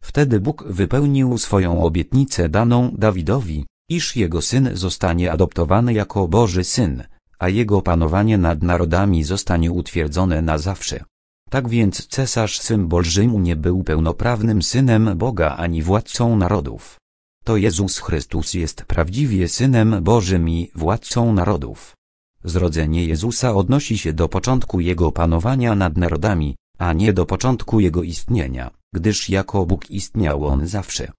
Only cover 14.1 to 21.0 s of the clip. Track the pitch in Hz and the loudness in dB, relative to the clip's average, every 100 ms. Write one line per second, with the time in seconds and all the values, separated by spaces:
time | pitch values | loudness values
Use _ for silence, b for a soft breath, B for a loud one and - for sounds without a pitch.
14.1 | - 120 120 113 107 82 123 135 110 110 | 0 -2 0 0 0 0 2 4 4 2
15.1 | 95 113 107 78 69 85 82 80 101 110 | 0 -2 0 0 0 -4 -2 2 0 0
16.1 | - 117 113 87 87 69 55 - - _ | -2 2 2 2 0 -2 -10 -18 -20 _
17.1 | _ _ _ - 110 101 82 98 - - | _ _ _ -2 2 2 2 -2 -2 -4
18.1 | 80 - 87 80 90 80 - - - 80 | -4 -4 -6 -4 -4 -6 -8 -4 -2 -2
19.1 | 104 143 98 87 - 127 123 110 107 85 | -2 0 0 0 0 2 4 4 2 2
20.1 | 117 92 92 82 82 85 85 82 113 | 2 2 0 2 -2 -4 -4 -2 -2